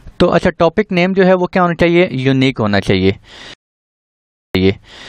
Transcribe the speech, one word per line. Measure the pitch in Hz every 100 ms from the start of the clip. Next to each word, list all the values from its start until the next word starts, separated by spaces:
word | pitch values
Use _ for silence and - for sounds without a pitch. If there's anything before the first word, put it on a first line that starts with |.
| - -
तो | 175
अच्छा, | 170 190
टॉपिक | - 165 190 214
नेम | 180 180
जो | 190
है | 185
वो | 185 180
क्या | 190
होना | 175
चाहिए, | 165 170 170 185
यूनिक | 135 131 135 131 131
होना | 107 101
चाहिए। | - 98 92 101 - - - - _ _ _ _ _ _ _ _ _ 95
ये, | 95 - - -